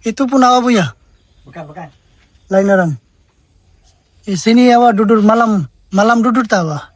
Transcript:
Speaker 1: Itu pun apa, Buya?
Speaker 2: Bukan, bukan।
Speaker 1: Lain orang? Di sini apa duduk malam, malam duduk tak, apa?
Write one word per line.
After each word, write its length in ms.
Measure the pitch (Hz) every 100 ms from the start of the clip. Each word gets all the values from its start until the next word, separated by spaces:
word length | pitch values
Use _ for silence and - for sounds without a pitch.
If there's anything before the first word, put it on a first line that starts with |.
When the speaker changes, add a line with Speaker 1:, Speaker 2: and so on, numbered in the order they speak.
Speaker 1:
Itu 240 | 233 220 269
pun 160 | 269
apa, 240 | 247 247 247
Buya? 320 | 226 156 - _ _ _ _ 135
Speaker 2:
Bukan, 180 | 170 151
bukan। 200 | 151 160 _ _ _ _ _ _
Speaker 1:
Lain 180 | 190 196
orang? 240 | 196 175 131 _ _ _ _ _ _ _ _ _ _ _ _ -
Di 60 |
sini 320 | 185 220 233 247
apa 280 | 240 240 202
duduk 240 | 208 226
malam, 480 | 208 226 233 208 143 _ _
malam 340 | 190 214 240 226
duduk 240 | 233 226
tak, 160 | 202 160
apa? 240 | 147 -